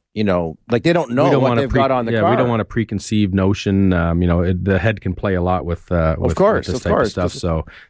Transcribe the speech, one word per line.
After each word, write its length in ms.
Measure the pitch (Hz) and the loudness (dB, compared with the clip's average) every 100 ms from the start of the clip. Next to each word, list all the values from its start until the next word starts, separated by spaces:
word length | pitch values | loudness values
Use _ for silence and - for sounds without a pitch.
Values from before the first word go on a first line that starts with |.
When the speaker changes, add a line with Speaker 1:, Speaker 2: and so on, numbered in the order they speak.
| _ | _
Speaker 1:
you 100 | 107 | -4
know, 320 | 104 90 82 - - | 0 0 -2 -8 -4
like, 140 | 120 | -2
they 100 | 165 | 2
don't 160 | 170 131 | 0 0
know 140 | 123 | 0
Speaker 2:
We 60 | 170 | 2
don't 100 | 143 | 2
Speaker 1:
what 60 | 131 | 2
Speaker 2:
wanna 100 | 117 | 0
Speaker 1:
they've 80 | 110 | 0
Speaker 2:
pre-, 120 | 135 | 0
Speaker 1:
got 100 | 135 | 2
on 160 | 127 117 | 0 0
the 60 | |
Speaker 2:
yeah, 80 | 113 | 0
Speaker 1:
car. 100 | 113 | 2
Speaker 2:
we 60 | 220 | 2
don't 100 | 123 | 0
want 140 | 113 | -2
a 20 | |
preconceived 720 | 98 117 107 101 - 107 101 | -2 -4 -4 -4 -2 0 2
notion. 580 | 95 98 98 104 98 95 | 2 2 0 0 2 2
Um, 300 | 90 85 85 | 2 2 2
you 60 | 90 | 2
know, 120 | 85 | 2
it, 240 | 87 90 | 0 0
the 140 | 95 92 | 0 0
head 240 | 107 101 | 0 -2
can 120 | 95 | -6
play 200 | 90 104 | -4 -2
a 80 | 90 | -2
lot 240 | 90 92 80 | 0 -2 -4
with, 260 | 82 - | -8 -2
uh, 220 | 87 80 82 | 0 0 0
Speaker 1:
Of 20 | |
Speaker 2:
with, 140 | - | -2
Speaker 1:
course, 320 | - 202 175 - | 2 2 2 -2
Speaker 2:
with 100 | 127 | -4
this 0 | |
Speaker 1:
of 60 | |
Speaker 2:
type 80 | - | -2
Speaker 1:
course, 140 | - 110 | 0 0
Speaker 2:
of 40 | |
stuff. 200 | 95 90 | -2 -4
Speaker 1:
'cause 80 | - | -4
Speaker 2:
So 240 | 87 80 - - | -4 -4 -6 -14